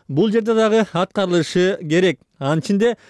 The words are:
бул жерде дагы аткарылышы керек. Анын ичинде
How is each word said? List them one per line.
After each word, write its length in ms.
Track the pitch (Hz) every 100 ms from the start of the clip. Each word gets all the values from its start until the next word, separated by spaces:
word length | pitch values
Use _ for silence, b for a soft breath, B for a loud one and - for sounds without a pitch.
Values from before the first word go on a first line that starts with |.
| -
бул 240 | 139 214
жерде 220 | 220 220
дагы 320 | 220 220 220 208
аткарылышы 840 | 170 185 - 190 175 151 180 180 202
керек. 380 | 165 156 185 139 _ _
Анын 240 | 139 160
ичинде 360 | 160 202 233 214 b